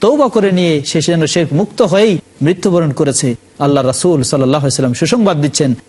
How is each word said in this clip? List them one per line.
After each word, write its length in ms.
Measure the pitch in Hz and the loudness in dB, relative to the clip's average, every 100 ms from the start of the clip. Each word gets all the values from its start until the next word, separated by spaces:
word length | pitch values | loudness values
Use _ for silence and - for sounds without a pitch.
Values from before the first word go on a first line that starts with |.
তওবা 280 | 208 294 269 | 0 2 2
করে 240 | 220 196 | 0 0
নিয়ে 320 | 180 175 156 | 2 0 0
সে 160 | 139 165 | -2 -2
যেন 260 | 156 170 156 | 0 0 0
শিরক 260 | 180 156 | 0 0
মুক্ত 300 | 143 208 - | -2 -2 0
হয়েই 360 | 214 185 220 175 - - | 0 2 2 0 -4 -4
মৃত্যুবরণ 500 | 139 185 208 175 160 | -2 0 0 0 0
করেছে, 420 | 131 151 127 135 120 _ - | -2 -2 -2 -2 -4 _ -4
আল্লাহ 280 | 143 139 131 | 0 0 0
রাসূল 360 | 127 180 160 | 0 0 0
সাল্লাল্লাহু 380 | 120 147 131 147 | 0 0 0 0
আলাইহি 40 | |
ওয়াসাল্লাম 300 | 139 127 131 | 0 -2 -2
সুসংবাদ 480 | 120 165 247 202 160 | -2 0 0 2 0
দিচ্ছেন, 320 | 143 - 143 117 | -2 0 -2 -2